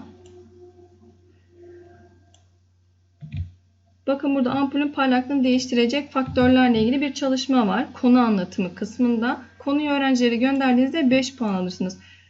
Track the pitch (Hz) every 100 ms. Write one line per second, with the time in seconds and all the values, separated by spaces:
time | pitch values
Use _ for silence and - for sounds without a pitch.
0 | - - - - - - - 349 349 _
1 | - - _ _ _ 349 349 349 349 349
2 | 349 _ _ _ _ _ _ _ _ _
3 | _ _ - - - - _ _ _ _
4 | - 277 285 277 254 262 269 269 294 294
5 | 262 247 254 285 254 254 254 240 233 277
6 | 285 262 254 254 254 254 254 220 220 277
7 | 285 277 269 262 - 262 208 196 294 -
8 | 247 247 233 202 180 - 180 - 214 -
9 | 247 226 240 302 - - 277 285 294 285
10 | 269 247 240 233 262 269 269 247 262 330
11 | 262 262 254 - 220 190 180 - 185 -
12 | - - _